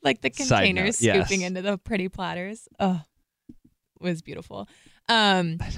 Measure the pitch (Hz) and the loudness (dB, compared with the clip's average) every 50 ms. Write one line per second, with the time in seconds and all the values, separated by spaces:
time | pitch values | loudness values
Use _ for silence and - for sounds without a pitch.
0 | - - - - - 262 - - 277 254 240 202 190 196 185 185 185 208 233 - | 0 0 0 0 -2 -4 -4 -2 0 2 4 4 4 4 2 2 0 -2 0 2
1 | - - - 190 - - 196 190 180 180 185 185 180 202 202 185 - - 233 190 | 2 4 4 4 2 2 0 -2 -2 -4 -4 -4 -2 -4 -4 -4 -4 -4 -4 -4
2 | 185 190 - - 185 170 165 175 180 196 220 226 - - _ - 202 190 185 165 | -4 -4 -6 -6 -8 -6 -6 -8 -10 -10 -12 -14 -18 -14 _ 0 0 0 0 0
3 | 147 _ _ _ _ _ _ _ _ - - - _ _ _ _ _ _ _ - | -4 _ _ _ _ _ _ _ _ -20 -20 -20 _ _ _ _ _ _ _ -8
4 | - 180 170 160 - - 143 - 170 - - 202 202 - _ _ _ - _ _ | -6 -6 -6 -6 -8 -14 -16 -16 -14 -14 -14 -14 -14 -14 _ _ _ -20 _ _
5 | _ - 233 226 214 202 190 185 175 165 165 170 - - - | _ 2 2 4 4 4 4 4 2 0 -2 -4 -6 -4 0